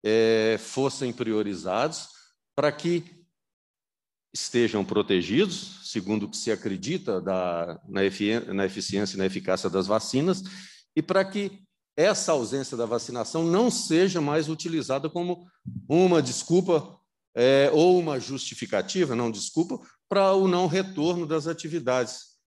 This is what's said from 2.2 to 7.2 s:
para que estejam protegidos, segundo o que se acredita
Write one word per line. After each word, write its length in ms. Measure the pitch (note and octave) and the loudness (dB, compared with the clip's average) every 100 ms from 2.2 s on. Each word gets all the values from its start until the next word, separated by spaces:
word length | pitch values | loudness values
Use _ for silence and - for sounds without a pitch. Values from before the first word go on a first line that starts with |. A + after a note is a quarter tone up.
| _ _ _ | _ _ _
para 160 | - D3+ | -2 -2
que 340 | C#3+ E3+ E3+ D#3+ - _ _ _ _ _ _ _ _ _ _ _ | 0 -2 -2 -4 -20 _ _ _ _ _ _ _ _ _ _ _
estejam 500 | - - A#2+ A#2 G#2+ | -10 -4 0 2 0
protegidos, 1040 | F#2+ G2 G2+ F#2+ E2+ A#2+ G3+ E2+ - - - | -2 -2 2 0 2 0 0 -4 -12 -16 -8
segundo 340 | A2+ F#2 G#2+ | -8 -4 -4
o 40 | G2 | -4
que 80 | - | -6
se 140 | - | -4
acredita 720 | G#2 A2 F#2+ A2 F3 - F#2+ | -4 -4 -6 -6 -6 -4 -4